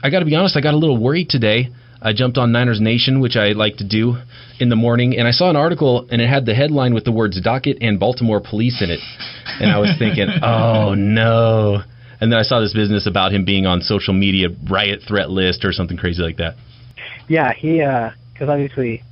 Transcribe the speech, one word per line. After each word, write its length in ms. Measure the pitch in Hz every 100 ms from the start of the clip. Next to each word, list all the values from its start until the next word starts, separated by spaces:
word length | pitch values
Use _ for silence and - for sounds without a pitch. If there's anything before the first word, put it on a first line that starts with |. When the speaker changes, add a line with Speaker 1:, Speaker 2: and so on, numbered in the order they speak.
Speaker 1:
I 80 | 139
gotta 140 | 185 160
be 100 | 156
honest, 200 | 190 151
I 60 |
got 140 | 151 151
a 20 |
little 200 | 160 120
worried 320 | 120 165 175
today. 380 | 139 107 113 123 - - -
I 100 | 110
jumped 260 | 107 127 127
on 120 | 120
Niners 300 | 120 123 107
Nation, 380 | 110 117 - 135
which 160 | 123 120
I 160 | 104
like 260 | 107 107 -
to 60 |
do 340 | 98 110 120 123 - - - -
in 100 | 123
the 60 | 113
morning, 440 | 117 120 123 110
and 80 | 120
I 40 |
saw 200 | 120 180
an 40 | 151
article, 520 | 160 175 143 120 -
and 100 | 120
it 80 | 117
had 200 | 139 117
the 80 | 107
headline 400 | 147 143 123 117
with 80 | 127
the 60 |
words 280 | 113 107 92
"Docket 380 | 113 131 139 -
and 180 | 117 101
Baltimore 400 | 101 123 117 104
police" 420 | - 107 123 123
in 80 | 90
it. 100 | 82 - - - - - -
And 100 | 202
I 80 | 104
was 140 | 104 160
thinking, 280 | 110 104 98
<laughs> 120 | -
"Oh, 520 | 117 113 113 110 107 101
no." 880 | 101 110 113 113 113 113 104 101 - - - -
And 120 | 113
then 80 | 117
I 20 |
saw 180 | 104 120
this 140 | 104
business 320 | 107 104 104 98
about 260 | 95 95
him 140 | 98 95
being 220 | 98 95
on 140 | 90
social 340 | - 101 - 95
media 340 | 98 95 87 - -
riot 360 | 95 101 101 -
threat 220 | 104 78
list 340 | 95 92 87
or 80 | 98
something 220 | 90 87 87
crazy 280 | 90 87
like 140 | 82 80
that. 180 | 82 - - - - - - - -
Speaker 2:
Yeah, 260 | 160 143
he, 280 | - 156 165
uh, 260 | 143 127 110 - - -
'cause 140 | 143
obviously 540 | 143 139 135 120 110 -